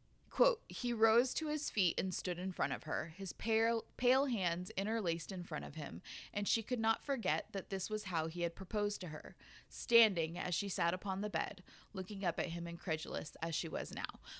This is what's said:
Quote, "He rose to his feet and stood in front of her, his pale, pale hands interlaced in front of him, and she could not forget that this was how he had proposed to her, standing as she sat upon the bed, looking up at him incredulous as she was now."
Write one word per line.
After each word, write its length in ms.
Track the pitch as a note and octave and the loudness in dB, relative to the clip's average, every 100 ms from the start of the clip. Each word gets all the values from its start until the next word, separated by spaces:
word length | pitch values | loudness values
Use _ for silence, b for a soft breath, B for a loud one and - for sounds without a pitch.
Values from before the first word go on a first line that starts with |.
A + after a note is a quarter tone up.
| - - - | -20 -20 -6
Quote, 320 | - A3 - - | 4 4 4 -4
"He 260 | - A#3+ | -6 -2
rose 400 | A3+ A3 A#3 C4 | 4 6 6 4
to 120 | - D#4 | 2 -2
his 240 | D4+ - | 0 0
feet 240 | - F3+ - | 0 0 0
and 160 | F#3+ | -2
stood 280 | - F3+ E3+ | -2 -2 -2
in 100 | F#3+ | -2
front 220 | F3+ C#3+ | -2 -2
of 100 | A#2 | -2
her, 320 | - G#2 E3 F3 | -2 -2 -4 -4
his 160 | F#3+ | -4
pale, 520 | - A3+ A3 A3+ A#3 - - | -2 2 2 4 0 -2 0
pale 280 | B3 C4+ C#4+ | 4 4 4
hands 460 | A3 F3+ E3+ F3+ - | 2 0 0 -4 -2
interlaced 540 | G3+ A3+ F3+ E3+ - | 0 0 0 0 -2
in 140 | F#3 | -6
front 200 | E3+ C#3+ | -4 -6
of 120 | D3 D#3 | -4 -6
him, 260 | C#3 F3 - B B | -6 -8 -12 B B
and 160 | - G3+ | -4 -2
she 120 | A3+ | -2
could 200 | - A#3+ | 0 0
not 240 | A3 A3 | 2 0
forget 420 | - A3+ F#3 D#3 - | 0 0 2 0 -2
that 180 | G3 - | -6 -2
this 180 | F#3+ - | -2 0
was 160 | G#3+ | -2
how 220 | F#3 E3+ E3 | 0 0 0
he 160 | E3+ | 0
had 140 | E3+ - | -2 -2
proposed 440 | F#3 G#3+ G#3 - | -4 0 0 -2
to 40 | E3 | -6
her, 280 | D3+ - - b b b | -8 -10 -16 b b b
standing 680 | - - A#3 A3 E3+ D#3+ E3+ | -6 6 8 8 4 0 -2
as 160 | F3+ | -2
she 160 | - G3+ | -2 0
sat 240 | - E3+ | 2 2
upon 280 | F#3 G3+ F#3+ | 2 -2 -2
the 100 | G#3 | -2
bed, 320 | - - - - b b | -2 -2 -6 -16 b b
looking 320 | F#3+ F#3 G3 | -8 -6 -2
up 160 | F#3+ E3 | 0 0
at 60 | D#3+ | -2
him 200 | E3+ E3+ | -2 -4
incredulous 680 | E3+ - D#3+ - D3 E3 - | -4 -2 -2 -2 -4 -4 -4
as 140 | E3+ | -2
she 140 | - D#3+ | -2 -2
was 260 | D3 D#3+ | -2 -2
now." 240 | - - - B | -4 -6 -8 B